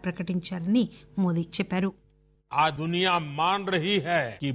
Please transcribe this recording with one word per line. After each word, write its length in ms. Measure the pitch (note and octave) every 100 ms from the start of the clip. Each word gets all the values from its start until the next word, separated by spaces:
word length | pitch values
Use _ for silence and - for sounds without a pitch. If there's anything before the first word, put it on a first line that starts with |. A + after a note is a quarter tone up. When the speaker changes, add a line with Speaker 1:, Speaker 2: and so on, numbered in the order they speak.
Speaker 1:
ప్రకటించారని 840 | F#3 F3 F3+ F3+ E3+ F3+ E3+ A3+ A3+ - - -
మోదీ 280 | F#3 E3+ E3+
చెప్పారు. 420 | - F#3+ F3+ F#3+ - _ _ _ _ _
Speaker 2:
आज 220 | C3 D#3
दुनिया 420 | C#3+ D#3+ F3 F#3 F3 D3+
मान 360 | C#3+ E3 G3 G3
रही 300 | F#3 E3 G3+
है 240 | D3+ E3+ B2+
कि 180 | G2+ C#3